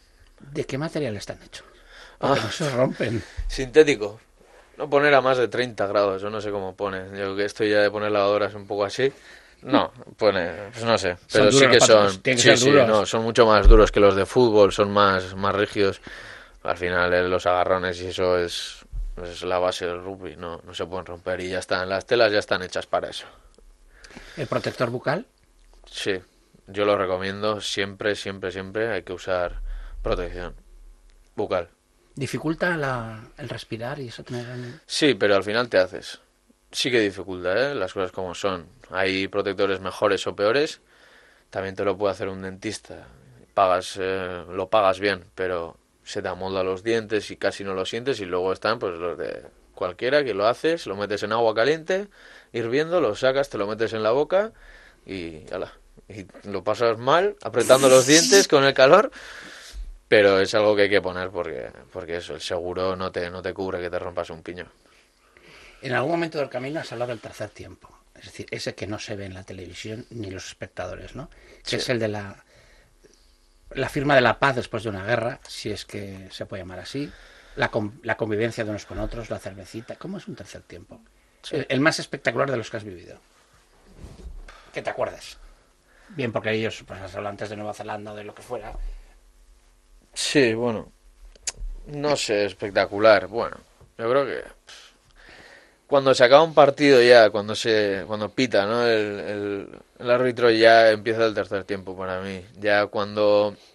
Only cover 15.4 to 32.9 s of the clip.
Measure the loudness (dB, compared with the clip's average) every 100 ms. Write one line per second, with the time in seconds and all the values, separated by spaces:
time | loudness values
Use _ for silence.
15.4 | -2 0 0 0 0 -2 -12 -18 -18 -20
16.4 | -20 -10 -6 -4 -2 0 2 2 2 0
17.4 | 0 0 2 0 -2 -6 -8 -2 0 0
18.4 | -2 -6 -12 -14 -14 -10 -10 -10 -12 -10
19.4 | -4 -2 -2 -2 -6 -8 -10 -12 -14 -12
20.4 | -12 -14 -14 -10 -10 -10 -12 -10 -8 -6
21.4 | -6 -6 -4 -4 -2 -4 -2 2 4 2
22.4 | 0 -2 -4 -8 -4 -4 -4 -10 -16 -20
23.4 | -20 _ -20 _ _ _ -20 -20 -16 -10
24.4 | -6 -4 -4 -4 -4 -4 -4 -4 -6 _
25.4 | _ _ _ -20 -18 -8 -4 -4 -6 _
26.4 | _ _ -12 -2 2 2 0 -2 -4 -4
27.4 | -4 -4 -6 -4 -6 -4 -4 -4 -6 -8
28.4 | -8 -8 -8 -6 -4 -4 -8 -10 -4 -4
29.4 | -4 -6 -10 -10 -14 -8 -6 -4 -6 -10
30.4 | -12 -14 -20 -20 -20 -20 _ _ _ -8
31.4 | -4 -4 -6 _ _ _ _ -10 -8 -6
32.4 | -6 -4 -4 -2 -4